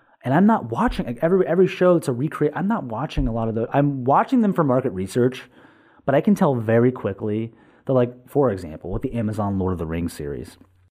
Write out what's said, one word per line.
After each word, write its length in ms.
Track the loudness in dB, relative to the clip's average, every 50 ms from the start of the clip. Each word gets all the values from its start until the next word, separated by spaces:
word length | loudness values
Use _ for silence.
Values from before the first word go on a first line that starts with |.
| _ _ _ _ -4
And 80 | 0 2
I'm 120 | 4 4
not 260 | 4 4 2 0 -4
watching, 340 | -4 -2 -2 -2 -2 -4 -6
like, 140 | -6 -6 -4
every, 260 | -2 2 2 2 2 2
every 200 | 2 2 2 2
show 260 | 2 2 4 4 4
that's 160 | 4 2 -2
a 20 |
recreate, 400 | -4 -2 -4 -4 -2 -2 -2 -2 -2
I'm 140 | -2 -2 -2
not 160 | -2 -2 -4
watching 460 | -6 -6 -6 -6 -6 -2 -2 -2 0
a 20 |
lot 160 | 0 -2 -2 -2
of 80 | -2
the, 140 | -2 -2 0
I'm 320 | 0 2 2 2 0 -2 0
watching 380 | 2 4 4 4 2 2 2
them 100 | 2 2
for 140 | 2 0 2
market 240 | 2 2 2 0 -2
research, 540 | -4 -4 -6 -4 0 2 2 2 2 -2 -14 -20 _ -20 -20 -20 _ _ _ _ _ _ -4
but 100 | 0 0
I 40 | 2
can 160 | 4 4 2
tell 180 | 4 4 2 2
very 360 | 0 0 2 4 4 4 4
quickly 600 | 2 0 -4 -6 -6 -4 -4 -4 -4 -4 -4 -6 -10 _ _ _ _ _ _
that, 80 | 0 2
like, 340 | 2 2 0 -2 -10 -12 -4
for 220 | 0 0 2 2
example, 400 | 0 -2 -8 -10 -12 -12 -10 -8
with 120 | -8 -6 -6
the 100 | -6 -4
Amazon 440 | -4 -4 -4 -2 -2 -4 -2 -2 -2
Lord 140 | -2 -2
of 80 | -2 -4
the 60 | -4
Rings 260 | -4 -4 -4 -4 -6
series, 460 | -6 -8 -10 -8 -8 -10 -10 -14 -18 -20 -20 _ _ _ _ _